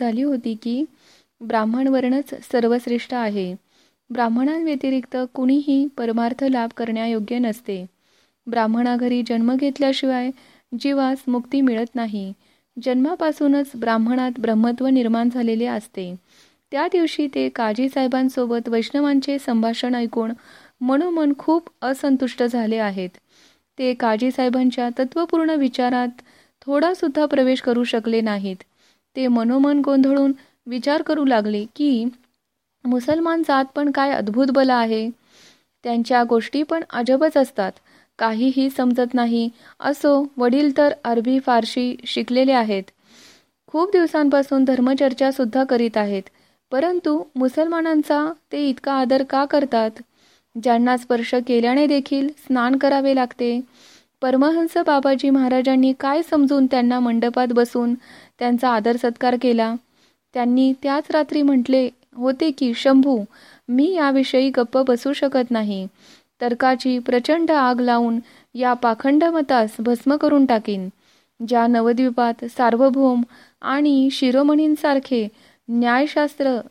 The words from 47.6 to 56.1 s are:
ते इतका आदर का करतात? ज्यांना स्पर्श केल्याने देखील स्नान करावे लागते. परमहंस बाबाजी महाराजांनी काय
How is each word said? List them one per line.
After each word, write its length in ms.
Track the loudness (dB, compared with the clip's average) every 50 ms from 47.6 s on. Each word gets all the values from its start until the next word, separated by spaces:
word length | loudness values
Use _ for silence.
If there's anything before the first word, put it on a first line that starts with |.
| 0 0 0 -2 0 0 2 0 2 0 0 -2 -2 -4 -6 -10 _ _
ते 160 | -6 -4 -2 -2
इतका 240 | -4 -4 -4 -2
आदर 300 | -2 0 0 2 0 0
का 220 | 0 0 -2 -2 0
करतात? 460 | 0 0 0 0 0 0 0 0 -2 -4 -10 -18 _ _ _ _ _ _ _ _ _ -12 -4
ज्यांना 340 | 0 2 2 2 2 2 0
स्पर्श 380 | 0 0 -2 -2 -2 -2 -2 -2 -2 0
केल्याने 400 | 0 2 2 2 2 2 2 2
देखील 420 | 2 2 0 0 -2 -2 -2 -2 -4
स्नान 480 | -6 -8 -4 -2 0 0 2 2 2
करावे 380 | 2 2 2 2 2 2 2 2
लागते. 460 | 2 0 -2 -4 -4 -4 -2 -2 -4 -6 -10 _ -20 -20 -20 -20 _ _ _ _ _
परमहंस 560 | -2 0 2 4 4 4 2 2 0 0 0 0
बाबाजी 520 | 2 2 2 2 2 2 2 2 2 2
महाराजांनी 640 | 4 4 4 2 2 2 2 2 4 4 4 2 2 0
काय 220 | -2 -2